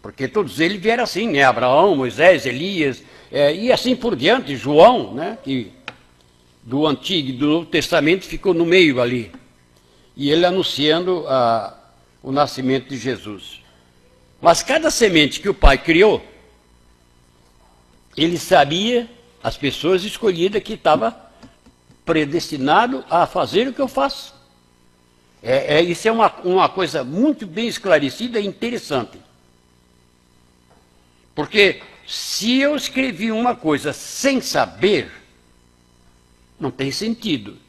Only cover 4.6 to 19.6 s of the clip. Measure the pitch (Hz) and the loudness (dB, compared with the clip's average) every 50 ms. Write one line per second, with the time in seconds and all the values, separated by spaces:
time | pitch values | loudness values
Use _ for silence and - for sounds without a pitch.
4.6 | 104 131 147 147 170 233 254 220 131 95 101 123 160 202 220 226 - 139 135 127 | -4 2 6 8 8 8 8 4 -2 -6 -8 -8 -8 -8 -10 -10 -8 -6 -4 -4
5.6 | 113 92 - - _ - - _ _ _ _ _ _ _ _ _ _ _ _ _ | -6 -8 -14 -18 _ -20 -20 _ _ _ _ _ _ _ _ _ _ _ _ _
6.6 | _ 120 120 139 151 156 143 - - - 196 170 143 131 131 120 143 147 151 170 | _ -6 -2 0 0 0 -2 -2 -6 -6 -6 -4 -4 -6 -6 -2 0 0 0 0
7.6 | 170 160 - 160 139 - - 160 143 151 180 190 - - - - - 196 180 165 | -2 -2 -4 -4 -2 0 0 0 2 2 0 0 -2 -10 -14 -6 -2 -2 0 0
8.6 | 170 170 170 190 180 156 131 123 123 120 127 123 110 92 - - _ _ _ _ | 2 2 4 4 4 4 2 0 0 -2 -2 -4 -6 -8 -16 -20 _ _ _ _
9.6 | _ _ _ _ _ _ _ _ _ _ _ - 139 139 147 165 175 175 175 190 | _ _ _ _ _ _ _ _ _ _ _ -6 -2 0 2 4 4 2 2 0
10.6 | 175 - - - 143 151 156 170 180 185 185 170 147 147 135 131 123 117 117 113 | -2 -2 -2 -2 0 2 2 0 0 -2 -4 -4 -2 -2 0 2 2 2 0 0
11.6 | 101 - - - _ _ _ _ _ _ _ _ - 131 135 143 147 135 - - | -2 -8 -14 -18 _ _ _ _ _ _ _ _ -10 -4 0 0 0 0 -2 -6
12.6 | 131 127 135 131 127 - 139 123 104 131 123 98 - 104 104 95 - - - - | -2 0 -2 -2 -2 -6 -12 -8 -6 -6 -6 -6 -8 -14 -16 -16 -16 -20 -20 -20
13.6 | _ _ _ _ _ _ _ _ _ _ _ _ _ _ _ _ - 160 170 - | _ _ _ _ _ _ _ _ _ _ _ _ _ _ _ _ 4 4 4 4
14.6 | - - 262 320 320 302 - - 240 208 175 160 147 131 - - - 196 180 - | 2 -2 -2 0 0 0 0 2 2 4 4 4 2 2 0 -4 -4 -4 -2 0
15.6 | - 143 139 135 - - 160 165 196 220 170 110 - - - _ _ _ _ _ | 2 2 2 0 0 0 4 4 6 4 4 0 -4 -12 -20 _ _ _ _ _
16.6 | _ _ _ _ _ _ _ _ _ _ _ _ _ _ _ _ _ _ _ _ | _ _ _ _ _ _ _ _ _ _ _ _ _ _ _ _ _ _ _ _
17.6 | _ _ _ _ _ _ _ _ _ _ _ - 151 170 175 156 - - 190 170 | _ _ _ _ _ _ _ _ _ _ _ -2 -2 -2 -2 -4 -2 2 4 4
18.6 | 143 139 - - 208 226 247 233 240 233 - - _ _ _ _ - 117 - - | 4 4 0 -2 -2 0 0 -2 -2 -4 -14 -20 _ _ _ _ -8 -8 -6 -4